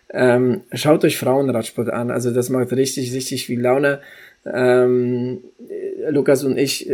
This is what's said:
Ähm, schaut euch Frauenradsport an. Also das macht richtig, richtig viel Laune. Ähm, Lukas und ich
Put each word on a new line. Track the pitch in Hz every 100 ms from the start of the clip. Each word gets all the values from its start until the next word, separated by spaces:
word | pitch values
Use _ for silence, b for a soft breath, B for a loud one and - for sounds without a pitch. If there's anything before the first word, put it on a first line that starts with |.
| -
Ähm, | - 127 139 127 117 -
schaut | 123 151 160
euch | 160 -
Frauenradsport | 120 135 139 117 113 - 113
an. | 117 120
Also | 123 120
das | 123 123
macht | 131 123
richtig, | 127 135 139 123
richtig | 131 127 127 -
viel | 120
Laune. | 123 135 143 139 B B B B -
Ähm, | - 123 123 127 123 123 123 123 123 - - - - - - 143
Lukas | 143 139 135
und | 139 127
ich | 135 - -